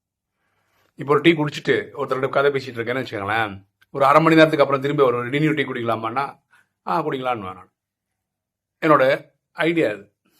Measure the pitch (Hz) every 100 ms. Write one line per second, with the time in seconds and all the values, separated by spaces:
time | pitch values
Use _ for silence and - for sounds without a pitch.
0 | _ _ _ _ _ _ _ _ _ -
1 | 139 151 170 156 147 - 143 110 101 -
2 | 127 131 131 139 143 139 131 117 117 131
3 | 117 107 98 110 107 98 _ _ _ 139
4 | 135 151 160 160 156 151 135 135 143 143
5 | 127 120 120 143 156 147 127 120 117 110
6 | 113 131 139 - _ _ _ _ - 175
7 | 156 135 127 117 92 92 - _ _ _
8 | _ _ _ _ _ _ _ - 160 143
9 | 131 151 - _ _ - 165 165 120 101
10 | 101 _ _ _